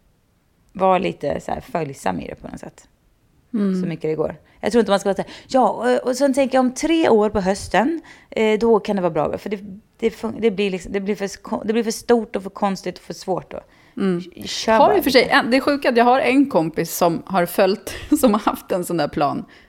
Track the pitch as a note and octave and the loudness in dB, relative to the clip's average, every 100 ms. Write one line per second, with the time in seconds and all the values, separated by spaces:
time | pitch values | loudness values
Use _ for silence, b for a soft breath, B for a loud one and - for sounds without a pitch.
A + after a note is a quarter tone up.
0 | _ _ _ _ _ _ _ - F#3+ F#3 | _ _ _ _ _ _ _ -2 2 2
1 | E3+ E3 D3 D#3+ - - - E3+ D3+ C3+ | 0 -6 -6 -6 -6 -8 -6 -6 -6 -6
2 | - F2+ - - - - - - _ _ | -6 -6 -8 -14 -14 -16 -16 -20 _ _
3 | _ _ _ _ _ A3+ G3+ F#3 F3 D#3+ | _ _ _ _ _ -2 -2 -2 -4 -4
4 | D#3 D3+ - E3+ b b - A#3 G#3+ G3 | -4 -2 -4 -6 b b 0 2 2 2
5 | G3 F#3+ F3+ B B C4 A3 - A#3+ B3 | 0 -2 -6 B B 2 2 2 0 0
6 | - B3+ C#4+ C4+ C4+ C4 B3+ B3+ D#4 E4 | 0 0 2 2 2 2 0 0 0 2
7 | E4 A3 G#3 G#3 F#3 G3+ - F3+ A#3 D#4+ | 4 4 4 0 -2 -2 0 0 2 -2
8 | B B B - A3 G#3+ A#3 A3 G#3 G3+ | B B B -2 0 2 4 2 2 -2
9 | F3+ D#3+ D3 - - G3+ G3+ G3 - _ | 0 0 -2 -4 -8 -10 -10 -18 -20 _
10 | A3+ A3+ A3+ A3+ A3+ F#3 G3+ F#3 - G3 | -4 -2 -8 -2 -2 0 -2 -4 -6 -6
11 | G3 G#3 F#3+ - - A3 G3+ A3 A3 G#3+ | -4 -4 -6 -10 -8 -6 -2 -2 -2 -4
12 | - A#3+ G#3+ G3+ F#3+ - G3+ F#3+ - F3+ | 0 0 0 -8 -8 -4 -4 -2 -8 -12
13 | - E3+ - E3+ C#3 - - b b - | -14 -12 -6 -6 -6 -14 -16 b b -4
14 | G3 F3 F3+ - - - - A3+ D#4 G#4 | -2 -2 -6 -14 -10 -4 2 4 6 4
15 | C#4+ B3+ - F#3+ A3+ C4 C4 C#4+ D4+ A#3 | 4 4 4 2 2 2 2 0 0 4
16 | B3 B3+ - C4 C#4 G3+ E3 - E3 - | 4 4 4 2 4 2 0 -2 -6 0
17 | F3 E3 - F#3 F3 - F#3+ G#3+ - - | 0 0 -2 -2 0 2 2 0 -6 -14
18 | - D4 B3+ G#3 - C4 - G3 F3+ E3+ | -2 2 4 4 0 -4 -4 -4 -2 -2
19 | D3 D#3+ C#3+ C3 - b | -2 0 -2 -2 -8 b